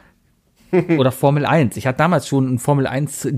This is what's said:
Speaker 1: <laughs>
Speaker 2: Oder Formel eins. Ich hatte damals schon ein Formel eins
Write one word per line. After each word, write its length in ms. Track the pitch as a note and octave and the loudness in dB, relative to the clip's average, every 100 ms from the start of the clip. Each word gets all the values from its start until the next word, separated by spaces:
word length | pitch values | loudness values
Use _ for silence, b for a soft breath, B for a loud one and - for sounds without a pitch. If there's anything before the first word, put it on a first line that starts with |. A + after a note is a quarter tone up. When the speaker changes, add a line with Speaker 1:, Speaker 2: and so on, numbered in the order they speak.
| b _ _ _ _ _ _ | b _ _ _ _ _ _
Speaker 1:
<laughs> 260 | F3+ D#3 D#3+ | 0 2 2
Speaker 2:
Oder 140 | C3 | 2
Formel 340 | - C#3+ D3 B2+ | 2 0 2 2
eins. 280 | D#3 B2+ - | 2 0 -2
Ich 100 | B2+ | -4
hatte 100 | B2+ | 0
damals 300 | D#3 E3+ - | 0 0 0
schon 260 | C#3 C3 | -2 0
ein 60 | B2 | 0
Formel 260 | - C#3+ C3+ | 0 0 0
eins 420 | B2+ D3 - C#3 | -2 -6 -6 -6